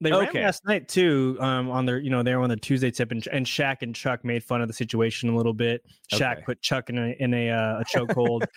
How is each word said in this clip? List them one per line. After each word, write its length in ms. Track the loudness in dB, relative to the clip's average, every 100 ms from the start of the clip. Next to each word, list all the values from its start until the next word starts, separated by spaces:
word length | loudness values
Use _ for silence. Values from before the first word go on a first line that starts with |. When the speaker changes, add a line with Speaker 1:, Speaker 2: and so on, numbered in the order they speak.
Speaker 1:
They 120 | 0
ran 160 | 2 2
Speaker 2:
Okay. 160 | 0
Speaker 1:
last 200 | 0 0 -2
night 220 | -2 0
too. 480 | 2 4 4 2 0
Um, 280 | 0 0 0
on 160 | 0
their, 140 | 0 0
you 120 | 0
know, 120 | 0
they 100 | 2 2
were 60 |
on 60 | 2
their 80 | -2
Tuesday 360 | 0 0 2
tip, 180 | 0 -2
and, 160 | -4 -4
and 120 | -4
Shaq 340 | -2 0 -2 -2
and 120 | -8
Chuck 320 | -4 -4 -2
made 200 | -2 -4
fun 160 | -2 -2
of 80 | -2
the 60 |
situation 560 | -4 -2 0 0 0 0
a 60 | 2
little 180 | 2
bit. 300 | 0 0 -2 -6 -20 -4
Shaq 220 | 0 0
Speaker 2:
Okay. 80 | -2
Speaker 1:
put 200 | -6 -6
Chuck 280 | -2 -2 -2
in 80 | -2
a, 180 | -2 -2
in 160 | 0
a, 160 | 2 2
uh, 300 | 0 0 -2
a 40 |
chokehold, 600 | -2 -2 0 2 2 0 -2